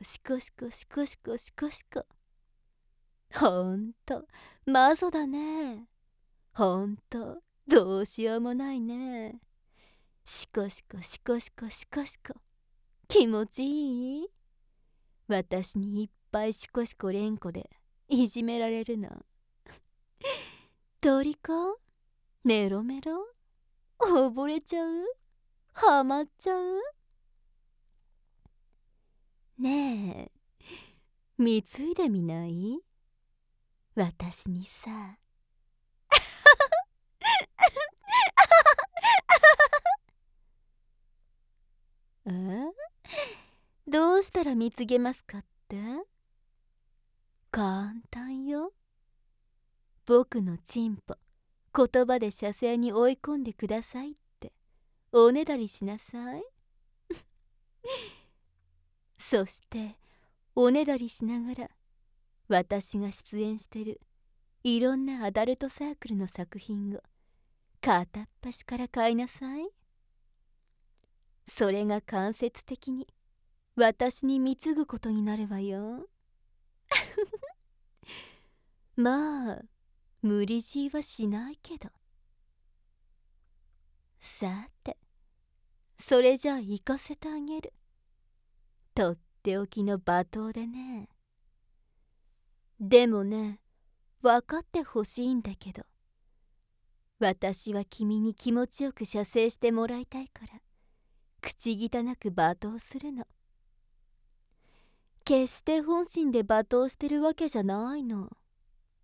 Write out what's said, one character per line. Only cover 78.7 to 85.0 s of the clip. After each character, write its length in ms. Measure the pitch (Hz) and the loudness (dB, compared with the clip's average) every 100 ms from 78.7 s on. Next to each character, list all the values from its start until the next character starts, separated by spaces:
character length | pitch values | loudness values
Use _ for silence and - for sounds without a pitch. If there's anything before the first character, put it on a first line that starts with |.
| _ _ - | _ _ 0
ま 580 | 240 269 302 294 240 | 2 2 0 -4 -6
あ、 80 | - 226 _ _ _ _ _ | -8 -14 _ _ _ _ _
無 240 | 214 208 202 | -2 0 0
理 160 | 233 | -2
強 240 | 220 285 277 | -4 -6 -4
い 40 | |
は 120 | 302 | -6
し 260 | 285 - 214 | -6 -4 -4
な 220 | 208 247 | -4 -8
い 60 | 302 | -14
け 200 | - 330 | -16 -14
ど。 120 | - - _ _ _ _ _ _ _ _ _ _ _ _ _ _ _ _ _ _ _ _ _ _ | -14 -20 _ _ _ _ _ _ _ _ _ _ _ _ _ _ _ _ _ _ _ _ _ _
さ 480 | - - 196 190 240 _ | -12 -8 -6 -8 -12 _
て、 140 | - - | -14 -14